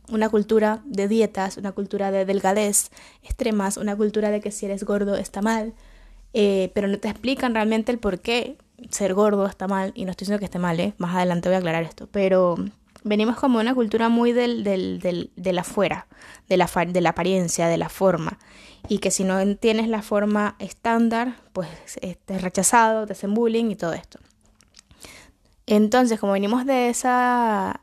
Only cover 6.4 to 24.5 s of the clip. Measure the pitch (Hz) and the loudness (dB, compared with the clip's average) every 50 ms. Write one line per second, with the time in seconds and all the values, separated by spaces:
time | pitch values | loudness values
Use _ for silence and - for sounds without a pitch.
6.4 | 208 202 196 190 185 180 - 214 196 196 202 202 - 220 208 - - 240 269 262 | 2 4 4 2 0 0 -2 -2 0 0 -2 -2 -4 -6 -8 -4 -2 -2 -2 0
7.4 | - 247 226 220 214 214 220 220 220 - 247 233 - 208 185 175 - - 233 240 | -2 -2 0 0 0 2 0 0 0 -2 -4 -2 -2 -2 -4 -2 -4 -2 -2 -2
8.4 | 226 240 285 - _ _ _ _ 240 - - - 202 190 185 190 208 214 208 202 | -2 -4 -10 -16 _ _ _ _ -16 -12 -6 -2 -2 0 2 4 4 4 4 2
9.4 | 196 196 185 _ 185 190 196 190 190 196 - - 196 185 185 - 190 190 208 202 | 0 -2 -2 _ -4 -2 -2 -2 -2 -4 -6 -8 -8 -8 -8 -8 -4 -4 -2 -2
10.4 | 202 180 - 175 180 175 170 165 175 208 208 - 185 170 180 185 180 180 175 170 | -4 -4 -4 -2 -2 0 0 0 -2 -2 -2 -4 -6 -2 0 0 0 0 0 0
11.4 | 170 180 185 190 180 170 160 165 165 160 - - - - - 208 196 190 185 185 | 0 2 0 2 0 0 -2 -2 -4 -6 -8 -16 -20 -8 -4 0 2 4 4 4
12.4 | 185 175 175 - 185 202 - _ _ _ _ - _ 214 208 208 214 226 240 - | 4 4 2 -2 -4 -8 -10 _ _ _ _ -12 _ -2 0 2 2 0 0 0
13.4 | - 277 247 226 214 233 262 254 240 208 208 226 226 233 233 233 240 240 240 240 | 2 2 4 4 2 2 2 0 0 0 0 0 2 2 2 4 4 4 2 2
14.4 | 240 240 240 226 208 202 196 185 185 190 185 180 180 185 175 175 180 - _ - | 0 0 -2 -2 -2 -2 -2 -2 -2 -4 -6 -4 -4 -4 -4 -4 -6 -8 _ -6
15.4 | 180 185 180 175 180 - - - 196 160 151 175 - _ - - - - - - | -4 -2 -2 -2 -4 -4 -2 -2 0 0 -2 -6 -8 _ -20 -20 -20 -20 -20 -20
16.4 | _ _ 196 180 180 175 - 180 170 170 180 180 175 160 165 - 170 175 190 190 | _ _ 2 2 2 2 2 -2 -2 0 0 2 2 2 2 2 0 2 2 2
17.4 | 180 170 - - 170 165 170 165 165 160 - - 190 190 175 160 156 160 196 - | 0 0 0 0 0 2 2 0 -2 -4 -4 2 2 2 2 2 -2 -6 -8 -10
18.4 | _ - - - - - - - _ - 214 196 - 196 - - 196 190 185 190 | _ -20 -20 -20 -20 -20 -20 -20 _ -4 -4 -2 0 -2 -2 0 0 0 2 2
19.4 | 190 202 202 202 - 226 220 220 226 226 226 214 208 - 220 202 208 208 208 208 | 2 0 0 2 2 2 2 2 0 0 -2 -4 -4 -2 0 0 2 2 2 0
20.4 | 208 208 - _ 202 165 - _ _ 233 233 226 233 226 226 226 240 254 240 - | 0 -2 -4 _ -14 -14 -14 _ _ 0 2 2 2 2 2 0 -2 -4 -6 -10
21.4 | _ _ _ 185 175 160 165 - - - - - - 190 175 - _ - 196 185 | _ _ _ -8 -8 -8 -10 -18 -18 -16 -14 -10 -10 -10 -10 -12 _ -8 -6 -4
22.4 | 180 185 - - 185 - - 240 233 220 220 220 214 208 190 - - 196 208 226 | -4 -2 -2 0 0 4 6 6 6 6 4 0 -2 -4 -8 -8 -4 -2 0 2
23.4 | 233 233 220 226 233 226 208 - - 170 160 - - - - - - _ _ _ | 2 2 2 0 -2 -2 -4 -4 -4 -6 -6 -6 -10 -16 -20 -20 -20 _ _ _
24.4 | _ _ | _ _